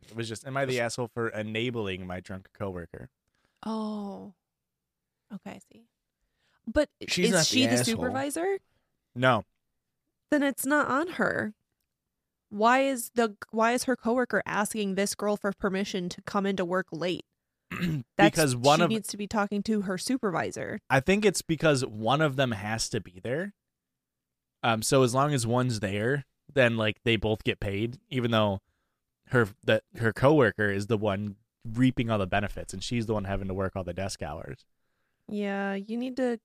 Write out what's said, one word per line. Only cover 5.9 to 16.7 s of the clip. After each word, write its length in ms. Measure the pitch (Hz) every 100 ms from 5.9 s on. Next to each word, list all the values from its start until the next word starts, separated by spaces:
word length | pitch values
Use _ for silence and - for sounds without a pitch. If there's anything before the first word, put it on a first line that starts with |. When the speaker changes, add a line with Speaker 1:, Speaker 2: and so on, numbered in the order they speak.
| _ _ _ _ _ _ _ -
Speaker 3:
But 220 | 254 294 - -
Speaker 2:
She's 200 | - 202
Speaker 3:
is 40 |
Speaker 2:
not 80 | 185
the 60 | 156
Speaker 3:
she 200 | - 254
the 60 |
Speaker 2:
asshole. 120 | 240 233
Speaker 3:
supervisor? 720 | 226 247 254 285 285 359 392 _ _ _ _ _ 123
Speaker 1:
No. 300 | 131 117 - _ _ _ _ _ _ _ -
Speaker 3:
Then 120 | 302
it's 220 | 277 247 262
not 220 | 294 277
on 200 | 254 349
her. 400 | 320 202 - 214 214 _ _ _ _ _ _ _ _ _
Why 300 | 202 220 254
is 300 | 269 262 233 233
the, 200 | 226 202 -
why 200 | 220 226
is 120 | 247 -
her 100 | 247
coworker 460 | 226 247 240 202 -
asking 500 | - 208 220 202 190
this 200 | 202 -
girl 220 | 208 208
for 160 | 202
permission 560 | 190 214 190 196 202 180
to 120 | -
come 220 | - 208 196
into 200 | 196
work 220 | 180